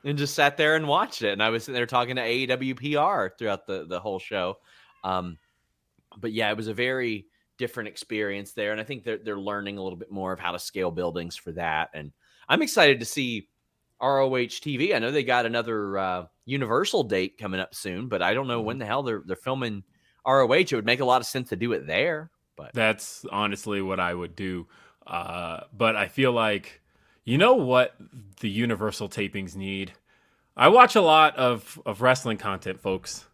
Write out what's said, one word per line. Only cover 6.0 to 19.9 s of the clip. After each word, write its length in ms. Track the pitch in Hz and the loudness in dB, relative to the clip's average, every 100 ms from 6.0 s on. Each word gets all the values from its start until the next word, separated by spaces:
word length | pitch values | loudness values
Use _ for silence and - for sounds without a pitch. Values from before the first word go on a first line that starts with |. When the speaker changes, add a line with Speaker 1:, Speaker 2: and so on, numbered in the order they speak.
| _ 107 | _ -10
Speaker 1:
but 160 | 113 | -6
yeah, 160 | 110 107 | -2 -2
it 60 | 107 | -2
was 120 | 110 | -6
a 60 | |
very 520 | 104 123 131 123 107 - _ _ _ | -2 -2 -2 -4 -6 -10 _ _ _
different 300 | 120 - 104 | -8 -6 -10
experience 640 | - - 107 104 98 101 | -12 -8 -4 -2 -4 -8
there. 180 | - 104 | -6 -4
And 100 | 107 | -4
I 40 | |
think 180 | 110 131 | -6 -8
they're, 160 | 117 107 | -6 -6
they're 200 | 110 101 | -6 -6
learning 400 | 98 101 101 101 | -6 -6 -6 -8
a 40 | |
little 160 | 95 87 | -8 -10
bit 140 | - | -12
more 200 | 98 92 | -6 -6
of 60 | 92 | -4
how 140 | 90 | -6
to 60 | 87 | -6
scale 320 | - 95 90 | -8 -4 -2
buildings 420 | 85 87 85 85 | -2 -4 -4 -8
for 160 | - - | -12 -12
that. 380 | 82 85 78 82 | -6 -4 -2 -4
And 200 | 78 73 _ _ _ - | -8 -14 _ _ _ -2
I'm 140 | 151 | 0
excited 380 | 302 - 156 127 | 2 4 6 4
to 60 | 117 | -2
see 420 | - 127 113 - _ _ _ _ _ | -4 -4 -4 -8 _ _ _ _ _
R 200 | 127 135 | 0 2
O 160 | 135 131 | 2 2
H 240 | 120 - | -2 -4
T 160 | 151 131 | -6 -2
V. 180 | 180 | 0
I 60 | 156 | 0
know 100 | 117 | 0
they 140 | 147 | 0
got 220 | 127 123 113 | 2 2 2
another, 520 | 117 117 110 101 98 | -2 -2 -4 -2 -2
uh, 280 | 95 90 87 _ - | -2 -4 -8 _ -6
Universal 560 | 139 120 120 202 220 | -4 0 0 2 0
date 340 | 117 92 95 _ | 0 0 -2 _
coming 200 | 104 92 | -6 -4
up 160 | 92 | -6
soon, 320 | - 98 90 123 | -8 -8 -6 -4
but 160 | 101 | 0
I 100 | 87 | 0
don't 140 | 117 135 | 0 0
know 140 | 120 | -2
when 140 | 110 | -2
Speaker 2:
Mm-hmm. 60 | 131 | -4
Speaker 1:
the 60 | 107 | -4
hell 160 | 127 | -2
they're, 200 | 131 104 85 | -2 -6 -6
they're 80 | |
filming 480 | 92 - 131 120 104 - | -8 -4 -4 -4 -6 -12